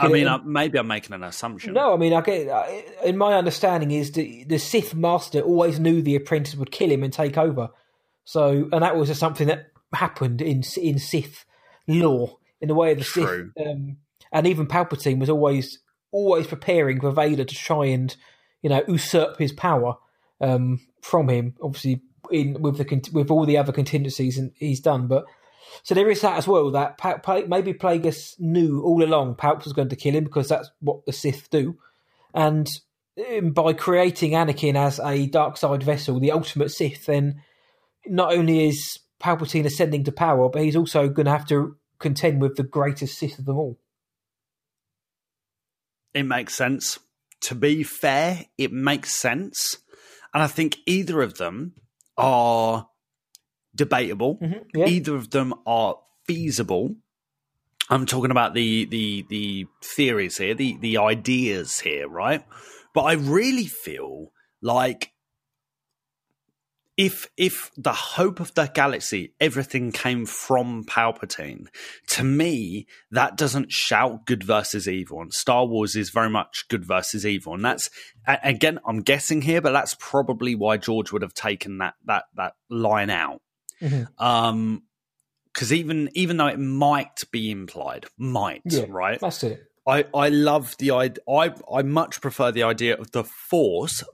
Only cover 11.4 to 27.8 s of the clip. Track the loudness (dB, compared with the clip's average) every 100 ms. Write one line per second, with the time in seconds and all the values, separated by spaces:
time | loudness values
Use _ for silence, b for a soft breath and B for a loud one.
11.4 | -20 b b b 0 4 4 2 0 -6
12.4 | _ _ 0 4 4 4 2 0 0 -2
13.4 | -6 -8 -6 -6 -8 -12 _ _ b 2
14.4 | 2 2 0 0 0 -2 0 2 2 4
15.4 | 4 2 -2 -10 _ _ _ 0 2 2
16.4 | 0 -4 2 2 2 2 0 2 2 2
17.4 | -2 -6 -2 0 2 2 -2 -6 b b
18.4 | b b 0 2 2 0 2 2 2 0
19.4 | -2 0 0 2 0 -2 _ _ _ _
20.4 | 0 2 2 -2 -6 _ 0 2 4 2
21.4 | -2 -6 -8 -4 -2 -2 -6 _ -4 -2
22.4 | 0 0 -2 -2 -2 -2 0 -2 2 2
23.4 | 4 4 2 0 0 0 -2 -2 -2 -2
24.4 | -6 -6 -4 0 2 2 2 0 B B
25.4 | B B B B 0 4 4 4 2 2
26.4 | 2 4 4 2 -2 -2 -4 -4 0 -2
27.4 | 2 0 0 -2